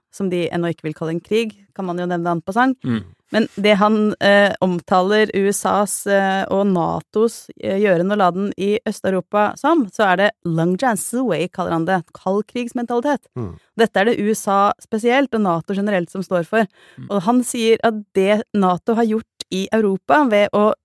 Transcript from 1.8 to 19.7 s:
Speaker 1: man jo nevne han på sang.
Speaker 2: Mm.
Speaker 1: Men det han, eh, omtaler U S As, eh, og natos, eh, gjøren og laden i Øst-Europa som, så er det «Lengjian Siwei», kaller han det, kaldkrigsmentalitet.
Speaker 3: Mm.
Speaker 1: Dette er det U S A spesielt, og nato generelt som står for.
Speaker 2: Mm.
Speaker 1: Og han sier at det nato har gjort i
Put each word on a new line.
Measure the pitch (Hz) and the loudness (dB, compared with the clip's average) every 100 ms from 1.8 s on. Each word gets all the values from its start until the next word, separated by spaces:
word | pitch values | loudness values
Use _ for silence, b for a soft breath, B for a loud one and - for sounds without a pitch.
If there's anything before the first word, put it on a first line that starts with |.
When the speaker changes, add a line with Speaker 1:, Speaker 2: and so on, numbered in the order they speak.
| 185 | -8
Speaker 1:
man | 175 | -6
jo | 180 | -4
nevne | 175 170 170 | -2 -2 -4
han | 190 | -2
på | |
sang. | 214 262 254 127 | 0 0 0 -4
Speaker 2:
Mm. | 113 92 - _ 214 | -4 -6 -18 _ -2
Speaker 1:
Men | 226 - | -2 0
det | 208 202 | 2 4
han, | 214 214 214 - | 4 4 0 2
eh, | 202 202 202 - | 4 6 4 2
omtaler | 185 175 - 185 185 214 214 202 | -2 -2 0 2 2 2 2 0
U | 196 | 0
S | 196 185 | 0 0
As, | 190 202 - 202 | 0 0 -4 0
eh, | 196 196 190 - | 0 2 0 -2
og | 196 202 | 0 2
natos, | 180 165 165 - 214 226 - - - | 0 0 -4 -6 -2 -2 -2 -16 -10
eh, | - 196 | -4 0
gjøren | 208 170 185 208 | 2 2 2 2
og | |
laden | 180 180 202 - | 2 0 -4 -4
i | 196 208 - | -2 -2 -4
Øst-Europa | - 196 185 - 208 208 - | -6 -4 -4 -2 0 0 0
som, | 285 339 202 | 0 2 0
så | - 202 | 0 2
er | 180 | 2
det | 202 - 170 | 0 -2 -4
«Lengjian | 165 170 185 262 208 | 0 0 0 0 -2
Siwei», | - 240 254 151 175 | -4 -4 -2 -2 -4
kaller | - 175 165 | -4 -4 -2
han | 165 | 0
det, | 185 - - | -2 -4 -8
kaldkrigsmentalitet. | 190 196 - 240 240 240 240 240 285 277 - 127 | -4 -4 -4 -8 -6 -6 -4 -2 -2 -2 -6 -10
Speaker 3:
Mm. | 101 - _ - | -10 -12 _ 0
Speaker 1:
Dette | 226 190 | 0 2
er | 214 | 2
det | 254 | 2
U | 208 | 0
S | 214 214 | -2 0
A | 196 202 - | 2 2 0
spesielt, | - 220 233 262 269 226 | -6 -4 0 2 0 0
og | |
nato | 196 165 - 196 | 0 -2 -2 -4
generelt | 208 190 170 | -2 -2 -2
som | 196 | -6
står | 175 180 165 | -4 -2 0
for. | 220 208 B B B | 0 -2 B B B
Speaker 2:
Mm. | 127 | -6
Speaker 1:
Og | 202 175 | -2 0
han | 247 | 0
sier | 233 247 226 226 | 0 0 2 2
at | 233 214 208 196 | 2 -2 -4 0
det | 190 208 - 208 | 2 0 0 0
nato | 185 175 - 220 | 0 0 -2 0
har | 233 | 0
gjort | 220 - - - | -2 -6 -14 -8
i | 185 196 | -6 -2